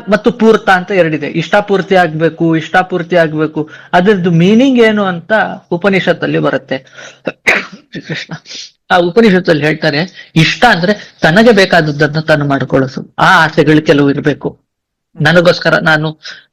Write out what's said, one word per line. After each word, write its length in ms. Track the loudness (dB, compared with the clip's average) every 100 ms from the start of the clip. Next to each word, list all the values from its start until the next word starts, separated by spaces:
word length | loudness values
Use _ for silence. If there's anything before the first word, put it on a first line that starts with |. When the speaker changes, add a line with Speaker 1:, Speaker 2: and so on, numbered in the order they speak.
| -2
Speaker 1:
ಮತ್ತು 240 | -2 0
ಪೂರ್ತ 380 | 0 2 2 2
ಅಂತ 200 | -2 0
ಎರಡಿದೆ. 360 | 0 0 -2 -6
ಇಷ್ಟ 300 | -6 -2 -2
ಪೂರ್ತಿ 380 | 0 -4 0
ಆಗ್ಬೇಕು, 600 | 0 0 0 -4 -2 -2 -2
ಇಷ್ಟ 200 | 0 -2
ಪೂರ್ತಿ 400 | -2 -6 -2 0
ಆಗ್ಬೇಕು, 540 | 0 -2 -4 -6 -10 -14 -4
ಅದ್ರದ್ದು 380 | 0 2 0 0
ಮೀನಿಂಗ್ 500 | 2 4 4 4 4
ಏನು 240 | 2 2
ಅಂತ 280 | -4 -6 -4 -4 -4 -8 -8
ಉಪನಿಷತ್ತಲ್ಲಿ 680 | -4 -2 0 -2 -4 -2 -2
ಬರುತ್ತೆ. 400 | -2 -4 -6 -10 _ -20 -20 -12 -12 -6 -4 -4 -6 -20 _ -18 -12
ಕೃಷ್ಣ 260 | -12 -12 -16 -16 -20 -20 _ -2
ಆ 60 | 0
ಉಪನಿಷತ್ತಲ್ಲಿ 720 | 2 4 4 2 0 0 0
ಹೇಳ್ತಾರೆ, 640 | -2 -2 -2 -6 -10 -4 0
ಇಷ್ಟ 280 | 0 2 2
ಅಂದ್ರೆ 500 | 2 -2 -4 -8 -4
ತನಗೆ 300 | 0 4 4
ಬೇಕಾದದ್ದನ್ನ 680 | 4 2 2 0 -2 -2 -2
ತಾನು 280 | -2 -2 0
ಮಾಡ್ಕೊಳ್ಳೋದು. 640 | -4 -2 -2 -2 -8 -12 -2
ಆ 260 | 2 2
ಆಸೆಗಳು 420 | 2 0 2 2 2
ಕೆಲವು 240 | 2 2
ಇರ್ಬೇಕು. 380 | 0 -4 -4 -10
Speaker 2:
ಹ್ಮ್. 800 | -12 _ _ _ _ _ -4 0
Speaker 1:
ನನಗೋಸ್ಕರ 520 | 2 2 0 -2 -2
ನಾನು, 400 | 0 -2 -2 -10 -20 -20 _